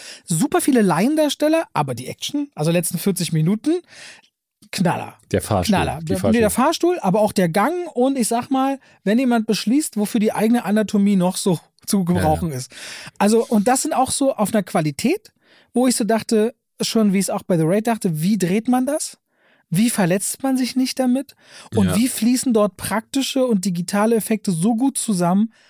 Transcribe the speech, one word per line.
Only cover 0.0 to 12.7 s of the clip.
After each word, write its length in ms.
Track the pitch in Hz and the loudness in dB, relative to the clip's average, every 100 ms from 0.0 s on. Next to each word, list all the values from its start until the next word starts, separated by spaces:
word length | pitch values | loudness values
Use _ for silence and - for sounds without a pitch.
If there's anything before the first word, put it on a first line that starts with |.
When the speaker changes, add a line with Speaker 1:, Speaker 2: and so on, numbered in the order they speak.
| - - | -20 -12
Speaker 1:
Super 360 | - 160 269 359 | -4 -2 0 0
viele 220 | - 247 | 2 4
Laiendarsteller, 840 | 196 156 233 311 294 - 302 320 330 | 4 2 2 2 0 0 2 2 0
aber 220 | - 139 | -2 -2
die 140 | 120 - | -4 -10
Action, 420 | - - 285 285 - | -10 -8 -6 -6 -4
also 160 | 156 | 0
letzten 260 | 170 170 170 | 0 -2 -2
vierzig 340 | 202 180 170 | -2 -2 -2
Minuten, 420 | 160 156 214 302 359 - - - - _ _ _ _ _ | 0 0 0 0 -2 -4 -20 -20 -20 _ _ _ _ _
Knaller. 420 | - 170 120 - - - | -2 0 -2 -6 -16 -4
Speaker 2:
Der 80 | 95 | -2
Fahrstuhl, 340 | - 104 90 185 | 0 0 2 0
Speaker 1:
Knaller. 220 | 151 143 | 0 -4
Speaker 2:
die 60 | 160 | -4
Speaker 1:
Der, 100 | 185 | -2
Speaker 2:
Fahrstuhl. 120 | 202 | 2
Speaker 1:
nee, 60 | 226 | 4
der 100 | 214 | 2
Fahrstuhl, 480 | 220 277 330 339 359 | 2 0 2 0 0
aber 200 | 196 208 | 0 2
auch 120 | 214 | 0
der 160 | - 175 | 0 0
Gang 240 | 196 233 359 349 | 0 0 -2 -4
und 240 | 240 262 269 | -2 0 0
ich 100 | 220 | -2
sag 220 | 233 233 | -2 -2
mal, 280 | 262 269 269 _ _ | 0 0 -4 _ _
wenn 140 | 190 233 | 0 2
jemand 280 | 262 233 220 | 2 0 0
beschließt, 500 | 202 - 269 311 208 | -2 0 0 0 -4
wofür 240 | 208 233 | -2 0
die 120 | 214 | 0
eigene 320 | - 220 240 | 0 2 2
Anatomie 520 | 180 208 208 208 202 196 | 2 0 2 2 2 2
noch 200 | 180 - | 2 0
so 220 | 202 165 - _ - | 0 -2 -4 _ -4
zu 180 | 202 | -2
gebrauchen 440 | 175 175 156 160 170 | 0 2 2 0 -2
Speaker 2:
Ja, 60 | |
ja. 40 | 127 | -6
Speaker 1:
ist. 120 | - | -10